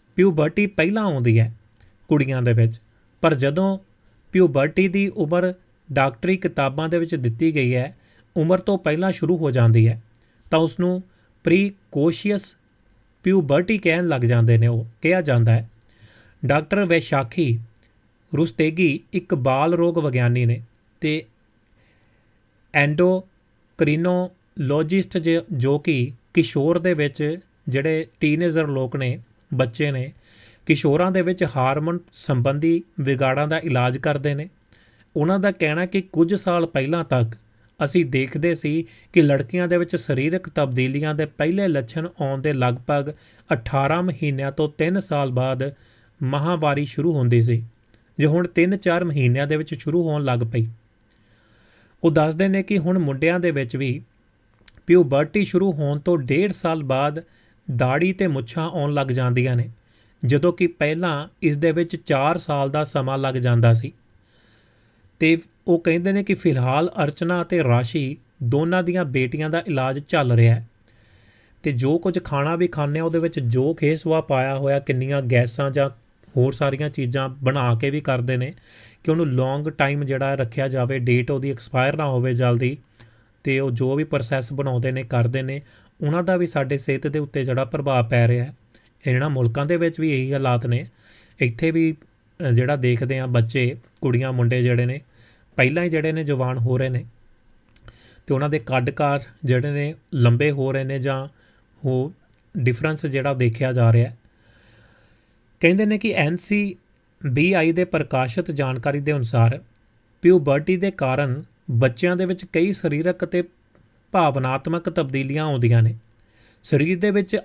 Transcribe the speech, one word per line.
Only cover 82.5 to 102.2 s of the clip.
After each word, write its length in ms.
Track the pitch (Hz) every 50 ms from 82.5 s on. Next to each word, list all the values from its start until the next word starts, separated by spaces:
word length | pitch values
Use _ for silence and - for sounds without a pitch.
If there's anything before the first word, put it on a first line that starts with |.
| 120 120 131 123 143 147 - _ _ _ - _ _ _ _ _ _ _ _
ਤੇ 160 | 143 135 135
ਉਹ 120 | 139 135
ਜੋ 240 | 120 117 131 127 135
ਵੀ 80 | 147 156
ਪ੍ਰੋਸੈਸ 500 | 151 - 139 120 - 139 135 123 - 143
ਬਣਾਉਂਦੇ 380 | 135 139 135 123 120 120 131
ਨੇ, 120 | 127 131 131
ਕਰਦੇ 380 | 117 135 120 117 120 123 135
ਨੇ, 200 | 131 131 135 143 - - - - _ _ _ _
ਉਹਨਾਂ 220 | - 147 156 175 175
ਦਾ 140 | 180 185 175
ਵੀ 100 | 175 165
ਸਾਡੇ 300 | - 147 135 131 143 139
ਸਿਹਤ 300 | - - 135 131 131 151
ਦੇ 120 | 139 151
ਉੱਤੇ 260 | 147 143 - 143 135
ਜਿਹੜਾ 200 | 127 127 127 135
ਪ੍ਰਭਾਵ 440 | 120 - 151 139 139 135 123 117 113
ਪੈ 180 | 127 120 120 117
ਰਿਹਾ 180 | 120 120 120
ਹੈ। 80 | 143 - _ _ _ _ _ _ _ _ _ _ 143
ਇਹਨਾਂ 220 | 123 127 139 151
ਮੁਲਕਾਂ 360 | 143 131 123 117 113 139 143
ਦੇ 120 | 143 175 170
ਵਿੱਚ 220 | 170 170 165 -
ਵੀ 120 | 160 160
ਇਹੀ 220 | 143 131 131 131 139
ਹਾਲਾਤ 320 | 139 135 127 123 120 113
ਨੇ। 220 | 123 120 123 170 - _ _ _ _ - - _ _ _ _
ਇੱਥੇ 320 | 139 123 117 113 165 165
ਵੀ, 240 | 160 165 165 160 160 - - _ _ _ _ _ _ _ 175 135
ਅ, 40 |
ਜਿਹੜਾ 240 | 120 117 127 127 147
ਦੇਖਦੇ 440 | 139 123 123 123 113 135 127 135 131
ਹਾਂ, 80 | 131 131
ਬੱਚੇ, 480 | 123 120 117 113 120 135 123 120 - 120 - _ _ _
ਕੁੜੀਆਂ, 320 | - 135 120 120 131 131 131
ਮੁੰਡੇ 300 | 123 120 117 127 127 123
ਜਿਹੜੇ 220 | 123 120 117 120
ਨੇ, 160 | 120 131 147 - _ _ _ - _ _ _ _ _ _
ਪਹਿਲਾਂ 280 | - 127 127 151 175 175
ਹੀ 60 | 175
ਜਿਹੜੇ 220 | 160 156 151 160
ਨੇ 120 | 156 160 160
ਜਵਾਨ 340 | 143 143 127 127 127 127 127
ਹੋ 200 | 117 127 123 123
ਰਹੇ 120 | 131 131
ਨੇ 160 | 127 120 - - - _ _ _ _ _ _ _ _ _ _ _ _ _ _ - - _ _ - - - _ -
ਤੇ 60 | 143
ਉਹਨਾਂ 160 | 127 143 147
ਦੇ 100 | 147 151
ਕੱਦ 300 | 113 - 127 131 120 131
ਕਾਰ 320 | 139 - 151 143 143 139 - - - _ -
ਜਿਹੜੇ 280 | 127 127 123 131 147
ਨੇ 240 | 143 143 143 147 160 - _ _ -
ਲੰਬੇ 380 | 139 117 117 120 120 143 151
ਹੋ 200 | 147 139 131 135
ਰਹੇ 120 | 131 135 135
ਨੇ 160 | 131 135 139
ਜਾਂ 280 | 123 139 135 131 135 143 - _ _ _ _ _ _ _ _ _ -
ਉਹ 260 | 131 127 127 131 156 190 _